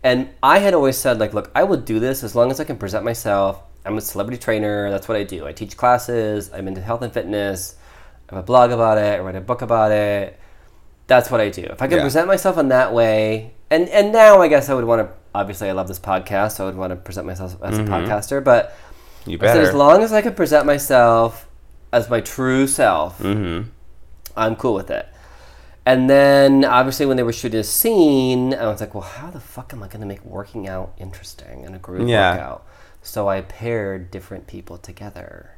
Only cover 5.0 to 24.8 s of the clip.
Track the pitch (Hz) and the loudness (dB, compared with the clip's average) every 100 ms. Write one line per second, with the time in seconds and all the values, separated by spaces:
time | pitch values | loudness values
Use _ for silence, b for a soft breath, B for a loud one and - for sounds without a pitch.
5 | - 107 101 92 73 - 104 - 123 123 | -4 -6 -6 -10 -12 -14 -16 -2 0 2
6 | - 117 107 104 98 - 95 95 98 117 | 0 -4 -4 -6 -8 -12 -10 -10 -8 -8
7 | 120 120 87 104 101 92 - - b b | -6 -8 -6 -6 -4 -6 -12 -18 b b
8 | b b - 95 90 123 120 120 113 107 | b b -16 -14 2 4 4 4 2 2
9 | 104 101 95 92 92 120 117 113 107 107 | 2 -2 -6 -10 -8 -6 -2 0 2 2
10 | 104 101 98 - b b b b - _ | 0 -2 -6 -12 b b b b -20 _
11 | - 127 - 123 104 98 85 - - 170 | 2 2 2 -2 -2 -4 -12 -6 0 0
12 | 143 143 175 190 190 165 139 127 123 117 | 0 0 0 0 0 0 2 2 2 2
13 | 113 107 110 110 110 - - 160 175 202 | 2 2 0 -4 -8 -20 -2 0 2 2
14 | 202 226 214 196 165 147 131 131 117 113 | 2 8 10 10 8 4 2 -2 2 0
15 | 104 - - 101 98 98 101 95 92 92 | 0 -8 -10 -6 -6 -6 -4 -4 -6 -8
16 | 101 95 92 98 107 - 95 92 92 90 | -4 -4 -2 -2 -2 -4 -8 -6 -8 -8
17 | - 92 90 90 92 90 98 107 107 95 | -10 -12 -10 -10 -12 -12 -6 -4 -2 -4
18 | 85 104 - 139 135 120 - B B B | -2 -6 -4 -2 4 2 2 B B B
19 | B B - 85 104 117 92 143 143 185 | B B -12 0 2 4 4 6 8 8
20 | 220 214 208 196 160 147 143 143 - 131 | 6 0 0 -2 2 2 4 0 4 4
21 | 117 113 113 - - - - - - 120 | 6 4 2 -2 -20 -20 -20 -20 -2 -2
22 | 110 117 - - 131 131 135 147 117 85 | 0 -4 -4 -4 0 2 0 2 2 2
23 | 80 - 95 104 92 85 110 - - - | -4 -6 -4 -2 -4 -6 -10 -16 -20 -20
24 | - - - - 110 113 113 98 | -20 -20 -14 -4 -2 -2 -2 -2